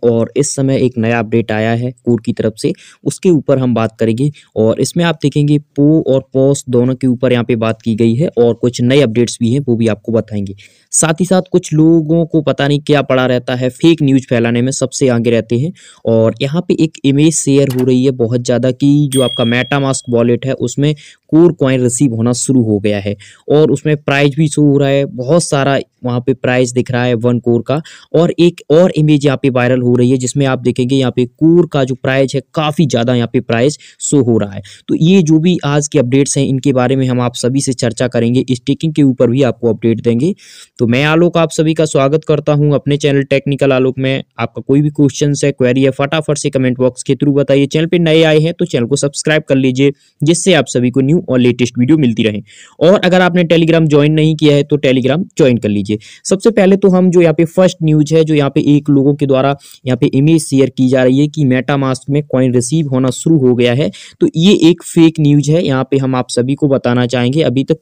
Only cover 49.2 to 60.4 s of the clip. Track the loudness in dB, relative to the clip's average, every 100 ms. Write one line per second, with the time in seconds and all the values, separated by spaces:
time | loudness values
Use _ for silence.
49.2 | -2 -2 0 0 0 0 0 -2 _ _
50.2 | -2 0 2 0 0 -2 -2 0 0 0
51.2 | 0 0 2 0 -2 -2 0 2 2 0
52.2 | -2 -2 -10 -20 -20 0 2 4 2 2
53.2 | 2 0 2 2 2 2 4 4 4 2
54.2 | 0 2 2 2 0 0 0 0 0 -2
55.2 | -4 0 2 2 -2 -4 -4 -6 -8 -16
56.2 | -4 -4 -2 0 2 2 2 2 2 4
57.2 | 2 2 0 2 0 0 0 0 2 0
58.2 | 2 0 0 0 2 0 2 2 2 0
59.2 | 0 0 0 -2 -10 -12 -4 -2 0 2
60.2 | 2 2